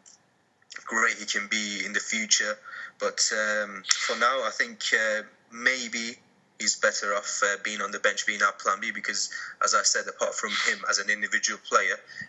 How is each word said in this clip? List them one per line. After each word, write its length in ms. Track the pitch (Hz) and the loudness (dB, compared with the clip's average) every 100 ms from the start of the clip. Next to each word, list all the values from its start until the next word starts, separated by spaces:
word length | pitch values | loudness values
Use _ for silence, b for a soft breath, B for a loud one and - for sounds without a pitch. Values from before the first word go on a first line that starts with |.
| - - _ _ _ _ _ - - | -20 -20 _ _ _ _ _ -16 -4
great 300 | 113 113 110 | 2 2 0
he 100 | 104 | -4
can 200 | 104 104 | -4 -2
be 360 | 107 104 98 | -2 -2 -4
in 80 | 98 | -2
the 80 | 104 | -2
future. 560 | - 113 107 - 107 107 B B B - | -2 -4 2 2 2 -4 B B B -4
But, 220 | 101 - - | -2 2 0
um, 500 | 110 107 107 101 98 - - - | 2 0 0 -2 -6 4 4 4
for 100 | 113 | 4
now, 200 | 120 135 | 4 4
I 60 | 110 | -2
think, 320 | - 120 107 - | -2 -4 -2 0
uh, 300 | 113 110 107 104 _ _ | 2 2 0 -4 _ _
maybe 680 | 117 123 127 117 117 117 - _ _ _ - | -2 0 0 -4 -4 -4 -8 _ _ _ -2
he's 160 | 110 - | 0 2
better 380 | 107 - 104 | 2 2 0
off, 280 | 101 - - | -2 -2 0
uh, 140 | 101 101 | 0 0
being 160 | 104 107 | -4 -4
on 80 | 101 | -4
the 80 | 101 | 0
bench, 280 | 104 98 - | 0 0 -2
being 160 | 104 | 2
our 100 | 101 | 0
plan 260 | - 107 98 | 2 -2 -2
B, 120 | 110 | -4
because, 380 | 104 - 98 - B B B | -4 -4 -2 -4 B B B
as 120 | 104 | 2
I 80 | 104 | 4
said, 240 | - 107 98 | 4 2 -2
apart 280 | - - | -2 -2
from 180 | - 107 - - | -2 -4 0 0
him 100 | - - | 0 0
as 100 | 101 | 0
an 120 | 98 | 0
individual 480 | 107 101 110 110 104 - | 0 0 0 0 -2 2
player, 280 | 113 95 98 B B | 2 4 -2 B B